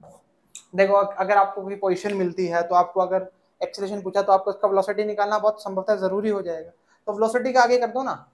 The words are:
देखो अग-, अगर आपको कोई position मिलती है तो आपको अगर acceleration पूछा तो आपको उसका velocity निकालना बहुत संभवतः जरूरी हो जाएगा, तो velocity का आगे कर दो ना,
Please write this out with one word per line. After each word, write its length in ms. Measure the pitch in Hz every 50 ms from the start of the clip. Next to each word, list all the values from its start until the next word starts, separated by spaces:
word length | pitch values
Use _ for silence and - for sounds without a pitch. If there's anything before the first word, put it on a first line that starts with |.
| - - - - _ _ _ _ _ _ - - - _ -
देखो 200 | 180 196 196 202
अग-, 220 | 202 202 202 -
अगर 200 | - 190 190 208
आपको 260 | 202 196 196 - 208 190
कोई 140 | 190 202
position 380 | 202 202 190 180 180 - 208 202
मिलती 300 | 196 185 175 170 185 185
है 160 | 175 170 170 170
तो 120 | 170 180
आपको 260 | 175 180 175 - 190
अगर 300 | 185 175 185 190 185 185 - _ _ _ _ -
acceleration 420 | 185 175 - - 196 190 208 208 185
पूछा 200 | 190 185 202 196
तो 100 | 202 196
आपको 180 | 190 190 208
उसका 180 | 190 - - 202
velocity 360 | 196 196 190 202 208 202 214
निकालना 340 | 214 208 202 202 202 214 208
बहुत 240 | 208 214 214 214 -
संभवतः 340 | 202 190 190 190 - 214 196
जरूरी 320 | 190 190 190 202 208 220
हो 100 | 208 202 190
जाएगा, 280 | 170 165 160 160 -
तो 420 | - _ _ _ _ _ _ - 208
velocity 400 | 202 220 226 226 247 233 262 247
का 100 | 254 240
आगे 160 | 233 247 247
कर 80 | 240 226
दो 140 | 220 254 262
ना, 120 | 247 165 147 - _